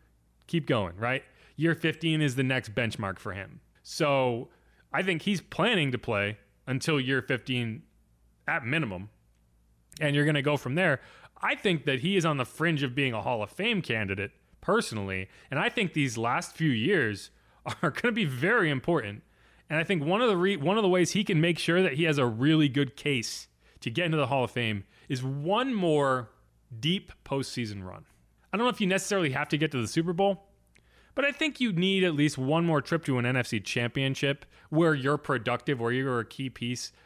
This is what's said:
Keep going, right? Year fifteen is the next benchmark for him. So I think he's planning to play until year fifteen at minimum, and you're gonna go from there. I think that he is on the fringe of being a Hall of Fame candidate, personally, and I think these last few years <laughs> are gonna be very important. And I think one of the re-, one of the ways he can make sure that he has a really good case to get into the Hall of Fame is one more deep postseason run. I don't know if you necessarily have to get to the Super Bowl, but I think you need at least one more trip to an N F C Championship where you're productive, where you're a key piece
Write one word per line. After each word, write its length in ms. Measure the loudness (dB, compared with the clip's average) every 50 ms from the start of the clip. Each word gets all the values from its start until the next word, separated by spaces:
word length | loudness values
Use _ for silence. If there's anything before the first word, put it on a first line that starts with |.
| _ _ _ _ _ _ _ _ _ -4
Keep 180 | -2 -2 0
going, 320 | 2 0 0 0 -2 -4 -4
right? 240 | -2 -2 -2 -4 -6 -10 _ _ -20 -16 _
Year 200 | -2 0 0 2
fifteen 440 | 2 0 -2 -2 0 0 0 2 2
is 160 | 2 2 2
the 60 | 2
next 320 | 0 0 0 -2 -4 -4 -2
benchmark 460 | -2 -2 -2 -2 -2 -4 -4 -6 -6
for 140 | -8 -10 -10
him. 260 | -10 -10 -12 -16 -20 -20 _ _ _ -18
So 640 | -10 -4 0 2 2 4 4 4 2 2 -2 -4 -10 -16 _ _ _ _ _ _ _
I 120 | -4 -2 -2
think 180 | 0 -2 -2
he's 180 | 0 0 -2 -2
planning 520 | -2 -6 -2 0 0 2 2 2 2 0
to 80 | -2 -2
play 400 | -2 -2 0 0 0 0 -2 -6 -12 _ _ _ _
until 340 | -6 -4 -2 0 0 0 0
year 220 | 2 0 0 0
fifteen 640 | 0 -2 -2 -4 -2 -4 -4 -2 -2 -4 -6 -8 -12 _ _ _ _ _ _ _ _ _ _ _ _ -4
at 180 | -4 -2 -2
minimum, 440 | -2 -2 -2 -2 -2 -6 -8 -10 -14 -18 _ _ _ _ _ _ _ _ _ _ _ _ _ _ _ -8 -4
and 140 | -2 0 2
you're 100 | 2 2
gonna 160 | 2 2 2
go 160 | 2 2 0 0
from 160 | 0 -2 0
there. 260 | 2 2 2 2 0 -2 -8 -20 -20 -20 -20 _ -6
I 140 | -4 -4 -2
think 320 | 0 0 0 0 0 0
that 140 | 0 -2 0
he 180 | 0 0 2 2
is 80 | 2
on 120 | 2 2 0
the 80 | -2
fringe 360 | -4 -4 -2 0 0 2 2
of 140 | 0 -2 0
being 180 | 0 0 0 -2
a 80 | -2
Hall 220 | -2 -2 -2 -2 -2
of 80 | -4
Fame 320 | -4 -4 -2 -2 -2 -2 -2
candidate, 480 | -2 -2 -2 -2 -2 -2 -4 -4 -6 -8 _ _ _ _ _
personally, 680 | -2 0 2 2 0 -2 -4 -6 -6 -4 -6 -6 -8 -10 -14 -20 -14 -8
and 80 | -4 -4
I 100 | -2 -2
think 240 | -2 -2 -2 0 0
these 240 | 0 0 0 0 -2
last 380 | -2 0 0 -2 -4 -6 -4
few 160 | -2 0 2
years 580 | 2 2 2 2 2 2 2 0 -2 -4 -8 -14 -20 _ _ _ _
<laughs> 280 | _ -10 -10 -6 -4 -2
are 80 | -2
gonna 220 | -2 -2 -2 0 0
be 120 | 0 0
very 460 | -2 0 0 0 2 2 2 2 2
important. 500 | 0 0 0 0 0 0 -2 -4 -8 -12 -14 _ _ _ _ _ _ _ _ -4
And 60 | -2 -2
I 60 | 0
think 200 | 0 -2 0 0
one 160 | 0 2 2
of 80 | 4 4
the 80 | 4
re-, 220 | 4 2 2 2 0
one 200 | 0 0 2 2
of 40 |
the 80 | 4 4
ways 220 | 4 4 4 2
he 120 | 2 0 0
can 160 | 2 2 4
make 200 | 4 2 2 0
sure 240 | 0 2 4 4 4
that 100 | 2 2
he 120 | 2 0
has 120 | 2 2 2
a 80 | 2
really 420 | 2 2 2 2 4 6 6 4 4
good 280 | 2 0 0 -2 -2
case 520 | -6 -4 -2 -2 -2 -2 -4 -8 -12 -14 -16 _ _ _ _ _ -10
to 100 | -8 -6
get 140 | -2 0 0
into 120 | 0 2 0
the 80 | 0
Hall 180 | 2 2 0 0
of 60 | 0
Fame 340 | -2 -2 -2 -2 -2 -4 -6 -10 _ _ -10 -8
is 160 | -6 -4 -4
one 520 | -4 -4 -4 -2 0 0 0 0 0 0
more 560 | 0 2 2 4 4 4 4 2 0 -2 -6 -12 _ _ _ _ _ _ _ -10 -4
deep 340 | -2 0 0 -2 -4 -8 -18 -20 -10
postseason 600 | -6 -4 -4 -4 -4 -6 -6 -6 -6 -8 -10 -12
run. 200 | -12 -14 -16 -18 -20 _ _ _ _ _ _ _ _
I 60 | -2 0
don't 80 | 0
know 60 | 0
if 100 | 0 0
you 60 | 0 2
necessarily 420 | 2 0 0 0 0 0 2 0
have 180 | 0 -2 -2 -2
to 100 | 0 0
get 120 | 0 0 0
to 60 | -2
the 80 | -2 -2
Super 240 | 0 -2 -2 0
Bowl, 360 | 0 2 2 2 2 0 -6 -16 _ _ _ _ _ _ _ _ _ _ _ _ _
but 100 | -2 0
I 80 | 0
think 300 | 0 0 -2 -2 -2 0
you 100 | -2 0
need 320 | 0 2 2 2 4 4 4
at 120 | 2 4
least 200 | 2 2 2 0
one 300 | 0 -2 0 0 2 2
more 160 | 2 2 0
trip 240 | 0 0 -2 -2 0
to 140 | 0 0 0
an 80 | 0 0
N 100 | 0 0
F 80 | -2
C 140 | -2 -4 -4
Championship 840 | -4 -4 -4 -2 -2 -2 -2 -2 -2 -2 -2 0 0 -2 -2 -2 -6 -16 -20 -20 -12 -2
where 240 | 0 2 4 4 2
you're 240 | 2 2 0 0 0
productive, 600 | 0 -2 -2 -2 0 -2 -2 -2 -2 -2 -2 0
where 120 | 0 0
you're 280 | 0 0 0 0 -2 -2
a 60 | -2
key 240 | -4 -8 -10 -8 -8
piece 420 | -8 -6 -6 -6 -6 -6 -8 -10 -14 _ -14